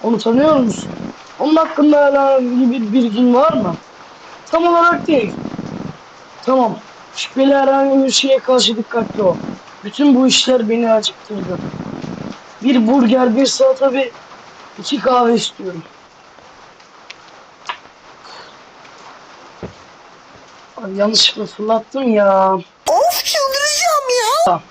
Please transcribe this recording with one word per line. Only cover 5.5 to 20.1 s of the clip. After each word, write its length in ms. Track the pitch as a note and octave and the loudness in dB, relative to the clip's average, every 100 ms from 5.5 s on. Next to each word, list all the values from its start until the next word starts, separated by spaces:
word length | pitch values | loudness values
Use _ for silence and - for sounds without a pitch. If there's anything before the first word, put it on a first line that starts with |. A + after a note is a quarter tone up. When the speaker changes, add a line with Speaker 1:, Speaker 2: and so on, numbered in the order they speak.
| - - - - - - - - - - | -10 -10 -12 -12 -14 -20 -20 -20 -10 0
Speaker 1:
Tamam. 300 | C4 A#3 - - - - - | 2 2 -2 -14 -20 -20 -14
Şüpheli 400 | - B3+ C4+ C#4 | -10 0 2 4
herhangi 500 | C4+ C#4 C#4 C4+ C4+ | 2 2 2 2 2
bir 60 | |
şeye 280 | - C4+ C4+ | 0 0 0
karşı 380 | - B3+ A#3 A3+ | 2 0 0 -4
dikkatli 440 | A3 A#3 A3+ - | -6 -6 -6 -2
ol. 140 | F#3+ - - - - - | -2 -2 -8 -14 -18 -16
Bütün 320 | G3+ G#3+ C#4+ B3+ | -14 0 4 4
bu 120 | C4 | 4
işler 420 | B3 - B3+ G#3+ | 2 0 0 0
beni 220 | A3+ A#3 | 0 2
acıktırdı. 680 | A3 G#3 - - G#3 F3+ F3+ - - - - - - - - - - | 0 0 -10 -12 -10 -8 -8 -10 -12 -12 -12 -12 -12 -14 -16 -20 -4
Bir 240 | A#3 B3+ A3 | 0 2 4
burger, 480 | C#4 A#3 B3+ B3 A3+ | 2 4 2 2 2
bir 100 | C4+ | 0
salata 480 | - C4 C4 C4+ | 2 2 2 0
ve 180 | B3+ B3+ - - - - - - - | 0 -4 -8 -20 -20 -20 -20 -20 -16
iki 200 | G3 B3+ | -6 -2
kahve 320 | G#3+ B3 A#3 | 0 2 2
istiyorum. 500 | A#3 - - F#3+ E3+ - - - - - - - - - - - - - - - - - - - - - - - - - - - - - - - - - - - - - - - - - - - | 2 -2 -10 -12 -12 -16 -20 -20 -20 -20 -20 -20 -20 -20 -20 -20 -20 -20 -20 -20 -20 -20 -20 -16 -16 -18 -20 -20 -20 -20 -20 -20 -20 -20 -20 -20 -20 -20 -20 -20 -20 -20 -18 -18 -18 -20 -20 -20